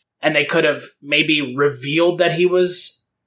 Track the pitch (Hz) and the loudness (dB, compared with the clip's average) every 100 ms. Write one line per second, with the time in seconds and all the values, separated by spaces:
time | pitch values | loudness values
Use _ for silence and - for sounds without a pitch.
0 | _ _ 156 151 147 165 156 135 - _ | _ _ 0 0 0 0 0 -2 -8 _
1 | 143 147 156 151 131 127 143 127 135 151 | -2 0 0 0 -2 0 0 0 -4 0
2 | 175 170 170 160 180 180 180 - - - | 0 2 0 2 2 2 0 0 -2 -6
3 | _ _ | _ _